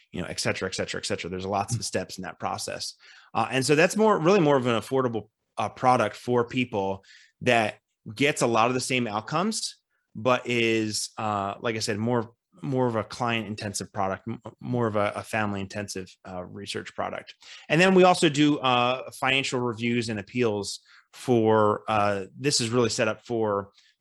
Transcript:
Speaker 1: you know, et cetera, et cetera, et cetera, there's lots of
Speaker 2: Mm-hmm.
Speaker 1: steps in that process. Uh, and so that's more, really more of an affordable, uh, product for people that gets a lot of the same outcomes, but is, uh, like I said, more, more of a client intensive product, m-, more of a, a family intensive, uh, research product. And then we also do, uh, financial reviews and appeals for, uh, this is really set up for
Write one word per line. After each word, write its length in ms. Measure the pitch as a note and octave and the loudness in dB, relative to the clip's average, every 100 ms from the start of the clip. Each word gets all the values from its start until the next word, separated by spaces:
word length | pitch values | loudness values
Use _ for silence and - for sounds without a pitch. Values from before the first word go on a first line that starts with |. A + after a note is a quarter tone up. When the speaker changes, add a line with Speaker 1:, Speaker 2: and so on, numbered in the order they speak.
| _ | _
Speaker 1:
you 100 | F2+ | -10
know, 60 | E2 | -8
et 120 | - | -4
cetera, 300 | A#2 G2 F#2+ | -2 -2 -4
et 60 | - | -4
cetera, 240 | F#2 - | -6 -6
et 40 | - | -6
cetera, 240 | G2+ E2+ | -6 -6
there's 160 | F#2 F#2+ | -8 -4
lots 280 | G2+ G2 | -4 -2
of 60 | A2+ | -4
Speaker 2:
Mm-hmm. 40 | - | -4
Speaker 1:
steps 240 | G2+ F2+ - | -6 -6 -10
in 40 | |
that 160 | F2 - | -12 -8
process. 540 | G2 F#2+ - F#2+ - - - - _ | -8 -6 -8 -8 -10 -14 -20 -20 _
Uh, 140 | A2 A2+ | -4 0
and 140 | C3 C3 | 0 4
so 100 | D3 | 4
that's 220 | F3+ G#3 | 4 4
more, 200 | A3 F#3+ | 4 4
really 200 | D#3+ G3+ | 4 4
more 160 | D3+ C#3 | 6 4
of 120 | B2 | 2
an 120 | A2+ | 0
affordable, 500 | - C3 B2+ A2+ - _ _ - | 0 0 0 -2 -8 _ _ -6
uh, 100 | G#2 | -6
product 480 | - B2+ B2+ G#2 - | 0 4 4 2 -2
for 300 | - B2 A#2+ | 0 0 0
people 560 | C3 A#2+ G#2 G2 G2 - - _ _ | -2 -2 -2 -2 -6 -12 -20 _ _
that 380 | A#2 A#2 G#2+ - _ _ A#2 G#2+ | 2 4 2 -4 _ _ -16 0
gets 260 | C#3+ D3 | 0 2
a 40 | B2 | 2
lot 200 | A2+ A#2+ | 4 4
of 80 | B2+ | 2
the 40 | |
same 280 | - B2+ A#2 | -2 -2 -2
outcomes, 680 | G#2 - D#3 G#3+ A3 - - _ _ _ A2 | -4 -2 -2 -2 -4 -8 -12 _ _ _ -6
but 280 | A#2+ B2 A#2+ | 0 0 0
is, 640 | A#2+ A2+ A2+ A2 G#2+ - - | 0 2 2 0 -4 -8 -6
uh, 380 | A2 G#2 G2 - | -4 -2 -4 -4
like 160 | A#2+ A2 | -6 -4
I 40 | |
said, 180 | A2 G#2 | -4 -2
more, 340 | A2+ A#2+ A2+ _ _ _ | 0 0 -2 _ _ _
more 260 | D3+ C3 B2 | -4 0 0
of 80 | A2+ | 0
a 80 | |
client 420 | G2 - A#2+ A2+ G2+ | -4 -4 -2 -2 -4
intensive 440 | G#2+ G#2+ - F#2+ | -8 -6 -6 -8
product, 320 | G#2 F#2+ F#2 - | -4 -4 -4 -8
m-, 140 | - A2 - | -12 -14 -14
more 260 | B2+ B2 A2+ | -6 -2 0
of 80 | G#2 | 0
a, 160 | G2+ G2+ | 0 -2
a 80 | |
family 360 | - A2+ G#2 G2 | -4 -2 -2 -4
intensive, 480 | G2 G#2+ G2+ F#2+ F2+ - F#2+ | -6 -8 -8 -10 -12 -18 -14
uh, 140 | F2+ F2+ | -12 -12
research 500 | G#2 G2+ G2+ F2+ - | -12 -10 -10 -10 -8
product. 400 | F#2+ F#2+ - - - - - | -6 -8 -12 -20 -20 -20 0
And 140 | D#3 | 4
then 120 | F#3 | 6
we 100 | F#3 | 8
also 260 | F3+ F3 E3+ | 6 6 2
do, 300 | C#3+ D3 D3 | 4 2 2
uh, 500 | C3+ B2 B2 B2+ B2 - | 2 2 2 0 -8 -4
financial 400 | C3 C3+ C3 B2+ | 0 0 0 -2
reviews 480 | B2 A2 A#2+ A#2+ A2+ | -2 -2 -2 0 -2
and 120 | G#2+ | -6
appeals 600 | F#2+ B2 A#2 G#2 G2 - _ - _ | -6 0 0 0 -4 -10 _ -20 _
for, 720 | - - A#2+ A2 A2 G#2+ G#2 - | -8 2 4 6 6 4 2 0
uh, 360 | G#2+ G2+ G2+ F#2+ - | 0 2 0 -6 -6
this 220 | C3+ C#3+ | -2 0
is 80 | A#2 | 0
really 200 | B2 A2+ | 2 0
set 200 | - A2 | 0 -2
up 160 | G#2+ - | -2 -6
for 440 | A#2 G#2+ G2+ G2 _ _ _ | -2 0 -2 -4 _ _ _